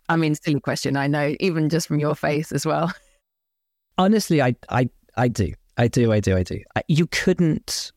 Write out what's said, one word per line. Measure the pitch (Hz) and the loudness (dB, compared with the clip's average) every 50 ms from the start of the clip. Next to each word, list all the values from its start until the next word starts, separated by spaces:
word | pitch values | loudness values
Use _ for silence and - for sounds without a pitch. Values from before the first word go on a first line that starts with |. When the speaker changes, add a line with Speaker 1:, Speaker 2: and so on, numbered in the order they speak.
| _ - | _ -2
Speaker 1:
I | 165 | -2
mean, | 165 160 156 151 | 0 0 0 -2
silly | - - 165 147 135 | -2 -2 -2 -2 -2
question, | - 139 127 - - 135 135 | -2 -4 -6 -4 -4 -2 -2
I | 139 139 | -2 0
know, | 143 147 147 147 147 - - | 0 0 0 -2 -2 -2 -2
even | - 190 160 165 156 147 | -2 -2 0 0 0 0
just | 160 160 - - | 0 -2 -2 -2
from | 151 147 | -2 -2
your | 147 151 151 | 0 -2 -2
face | - - 151 156 156 160 - - | -2 -2 -2 -2 -2 -4 -4 -6
as | 143 - | -4 -2
well. | 156 151 151 165 175 - - _ _ _ _ _ _ _ _ _ | -2 -2 0 -2 -4 -4 -8 _ _ _ _ _ _ _ _ _
<laughs> | _ _ _ _ _ _ _ _ _ - - | _ _ _ _ _ _ _ _ _ -2 2
Speaker 2:
Honestly, | 185 196 220 214 - - 170 147 | 2 4 4 2 2 2 2 2
I, | 131 127 120 - - - | 4 2 0 -2 -6 -4
I, | - 123 131 120 _ _ _ _ - | 0 0 0 0 _ _ _ _ -4
I | 110 127 123 | 0 0 0
do. | 104 - 98 78 - - _ _ - - | 2 0 -2 -2 -4 -10 _ _ -2 0
I | 120 | 0
do, | 117 - 127 117 113 107 | 2 2 2 2 4 4
I | 107 | 2
do, | 104 110 95 | 2 2 2
I | 92 92 | 0 0
do. | - 90 - - _ - | -2 -6 -10 -10 _ -6
I, | - - - | -6 -2 0
you | 160 151 175 | 2 2 2
couldn't | - - - - 196 180 - 175 160 - - - - - - - - _ | 0 0 -2 0 0 2 2 2 0 0 -2 -4 -8 -8 -8 -10 -12 _